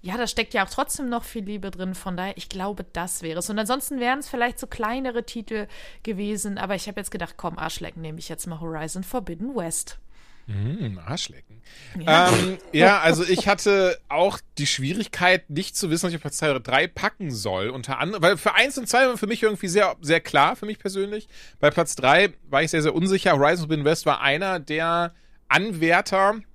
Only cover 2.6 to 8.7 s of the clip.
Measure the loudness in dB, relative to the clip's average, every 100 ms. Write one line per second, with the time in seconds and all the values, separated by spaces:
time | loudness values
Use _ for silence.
2.6 | -8 -8 -10 -8 -8 -6 -6 -6 -4 -4
3.6 | -2 -2 -4 -4 -2 -2 -4 -2 -2 -2
4.6 | -12 -6 -4 -4 -4 -6 -6 -12 -8 -8
5.6 | -8 -12 -16 -12 -8 -4 -4 -4 -4 -6
6.6 | -4 -4 -6 -10 -8 -8 -8 -8 -8 -6
7.6 | -8 -6 -10 -10 -12 -12 -12 -10 -10 -8
8.6 | -8